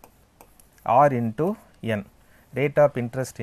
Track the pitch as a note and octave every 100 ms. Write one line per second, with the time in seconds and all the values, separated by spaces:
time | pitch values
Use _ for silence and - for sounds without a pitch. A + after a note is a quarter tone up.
0 | - _ _ _ _ _ _ _ - A#2+
1 | D3 B2+ A#2 A2 E3 G#3+ _ _ A#2 G#2+
2 | G2 _ _ _ _ B2+ C#3+ C#3+ D3 C3
3 | A#2+ C3 B2+ -